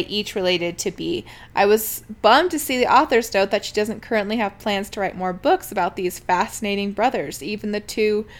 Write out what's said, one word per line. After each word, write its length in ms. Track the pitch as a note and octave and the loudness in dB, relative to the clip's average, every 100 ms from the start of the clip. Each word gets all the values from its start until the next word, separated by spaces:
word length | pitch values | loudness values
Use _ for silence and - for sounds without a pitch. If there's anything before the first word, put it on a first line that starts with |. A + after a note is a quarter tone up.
| - | -2
each 280 | G#3 G3+ | -4 -4
related 440 | G#3 F3+ F3 E3+ F3 | -2 0 0 -2 -4
to 140 | G3+ | -8
Bee. 340 | F#3 E3 C3+ - - - | -6 -6 -6 -8 -18 -8
I 120 | - G3+ | 2 4
was 380 | A3 - - - A3 | 4 2 -10 -12 2
bummed 300 | G#3+ C4 F4+ | 6 6 4
to 80 | D#4 | -2
see 180 | - B3+ | -2 0
the 100 | - | 4
author's 440 | C4 - A#3 A#3 | 4 6 2 2
note 180 | G3 G3 | 0 2
that 140 | G#3 - | 0 -2
she 80 | |
doesn't 280 | G#3 G#3+ G#3+ | -2 -2 -4
currently 360 | - A3 G3+ A#3 | -4 -2 0 -2
have 220 | G3+ - | -2 -4
plans 300 | A3 G3 G3+ | -4 -2 -4
to 100 | G#3+ | -4
write 160 | F#3+ F3 | -4 -2
more 160 | F#3 | -4
books 400 | F3+ C#4+ F#4 - | -2 2 0 0
about 240 | G3 F3 - | -2 -2 -2
these 220 | F3+ - | -4 -4
fascinating 720 | - F3+ A3 - G#3 G3+ G3+ | -2 0 0 -2 -4 -2 -2
brothers, 500 | G3+ B3 A#3 C#3+ - | 0 0 0 -6 -8
even 300 | D3+ G#3 G#3 | -8 -6 -4
the 80 | G#3 | -6
two 460 | G#3 - G#3+ G#3 G#3+ - | -6 0 2 2 -2 -12